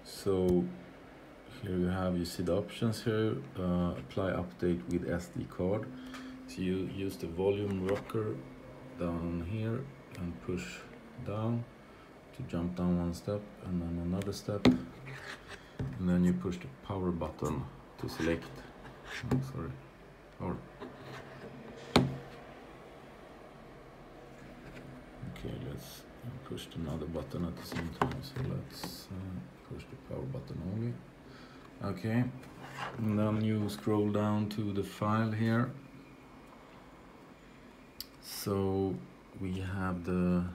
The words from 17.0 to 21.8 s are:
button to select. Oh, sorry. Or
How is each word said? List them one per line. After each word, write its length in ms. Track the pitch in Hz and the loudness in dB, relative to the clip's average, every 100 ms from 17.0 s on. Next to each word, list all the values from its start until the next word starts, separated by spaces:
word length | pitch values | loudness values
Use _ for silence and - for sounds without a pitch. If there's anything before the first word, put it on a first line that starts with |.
| 92 | 2
button 540 | 82 78 - 73 76 - - - - | 2 -2 0 0 0 -2 -8 -16 -8
to 100 | 76 | -6
select. 340 | - 82 82 - - - - - - - - - | 0 2 2 -2 -12 -14 -14 -14 -14 -10 -6 2
Oh, 120 | 131 135 | 2 2
sorry. 200 | - - - - - - - - - | -4 -4 -6 -12 -18 -18 -18 -18 -6
Or 160 | 92 - - - - - - - - - - - - - | -4 -4 -6 -12 -12 -12 -12 -12 -12 -12 -12 -12 -12 -12